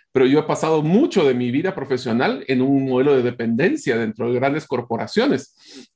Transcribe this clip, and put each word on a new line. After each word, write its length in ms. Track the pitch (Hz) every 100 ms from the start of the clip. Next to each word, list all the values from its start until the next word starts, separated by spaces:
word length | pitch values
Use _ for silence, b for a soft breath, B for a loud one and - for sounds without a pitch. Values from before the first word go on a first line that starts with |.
| b
pero 140 | 135 131
yo 140 | 151
he 40 |
pasado 380 | 151 147 160 160
mucho 440 | 151 196 339 208 143
de 80 |
mi 180 | 123 123
vida 220 | 131 185 190
profesional 680 | 139 127 120 117 165 262 -
en 140 | 127
un 240 | 131 139 135
modelo 300 | 127 143 135
de 80 |
dependencia 760 | 120 123 113 117 180 311 - 117
dentro 320 | 110 110 117
de 100 | 123
grandes 260 | 135 147 -
corporaciones. 880 | 123 123 117 110 208 277 135 - B B B B